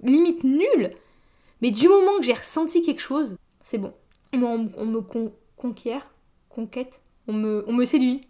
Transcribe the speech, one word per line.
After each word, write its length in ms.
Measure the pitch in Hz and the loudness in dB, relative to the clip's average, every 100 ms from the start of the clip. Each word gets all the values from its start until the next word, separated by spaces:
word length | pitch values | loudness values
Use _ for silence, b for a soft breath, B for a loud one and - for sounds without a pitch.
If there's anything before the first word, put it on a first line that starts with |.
limite 400 | 247 285 339 339 | 2 4 4 2
nulle, 480 | 269 277 440 415 196 b b b b b b b | 0 2 2 2 0 b b b b b b b
mais 80 | 240 | -2
du 180 | 214 320 | 4 6
moment 280 | 392 370 403 | 6 6 2
que 80 | |
j'ai 100 | 247 | 0
ressenti 480 | 233 - - 320 339 | -2 -4 -4 0 0
quelque 200 | 330 277 | 0 -2
chose, 340 | - 277 269 180 _ _ | -4 -4 -4 -8 _ _
c'est 160 | - 226 | -10 -8
bon. 140 | 196 - _ _ _ | -8 -12 _ _ _
Moi, 180 | 262 240 | -2 -2
on, 180 | 233 220 - | -2 -6 -6
on 100 | 226 | -6
me 160 | 226 | -6
con-, 300 | 196 233 226 208 _ - | -6 -8 -8 -10 _ -12
conquiert, 480 | 247 - 240 254 - _ _ _ _ | -12 -8 -8 -8 -12 _ _ _ _
conquête, 520 | - 220 247 254 - _ _ - | -14 -12 -10 -12 -16 _ _ -8
on 40 | |
me, 320 | 214 214 214 208 | -4 -2 -4 -2
on 40 | |
me 120 | 240 | 0
séduit. 380 | 247 302 254 269 | 2 2 2 0